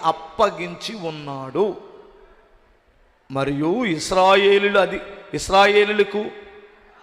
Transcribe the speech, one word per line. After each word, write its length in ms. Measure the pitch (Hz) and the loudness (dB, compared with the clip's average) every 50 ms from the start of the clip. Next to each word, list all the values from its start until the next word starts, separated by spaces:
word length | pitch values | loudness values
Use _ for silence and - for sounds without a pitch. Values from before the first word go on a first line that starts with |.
| 160 | -2
అప్పగించి 920 | 160 160 - - - - - 214 202 170 156 180 175 175 - - - 226 | -2 -2 -4 -10 -12 -2 -2 -2 -2 -2 -6 -12 -12 -12 -12 -12 -14 -12
ఉన్నాడు. 880 | 214 165 160 156 151 147 143 139 135 135 131 127 170 208 202 - - - - - - - - _ _ - _ _ _ _ _ _ _ _ _ _ _ _ _ _ _ _ _ _ _ _ _ | -10 -10 -10 -10 -10 -12 -12 -12 -12 -12 -6 -2 -2 -2 -2 -4 -8 -16 -20 -20 -20 -20 -20 _ _ -20 _ _ _ _ _ _ _ _ _ _ _ _ _ _ _ _ _ _ _ _ _
మరియు 540 | 131 135 139 139 143 139 151 165 190 247 254 | -6 -4 -4 -4 -4 -2 -2 -2 -2 -2 -2
ఇస్రాయేలీయులు 960 | 196 160 151 - - 190 185 185 190 196 202 202 196 196 202 202 202 202 196 | -2 -4 -4 -4 -2 2 4 6 6 6 6 6 4 4 4 2 2 2 2
అది, 220 | 180 170 185 170 - - - - - - - | 2 0 -2 -8 -10 -14 -18 -20 -16 -10 -10
ఇస్రాయేలీయులకు 920 | 147 - - 190 196 202 202 208 208 208 202 214 208 202 202 - 208 214 - - - - - - - - - _ _ _ _ _ _ | -8 -4 2 4 4 6 6 6 4 4 4 2 0 0 0 -2 -6 -6 -8 -12 -16 -20 -20 -20 -20 -20 -20 _ _ _ _ _ _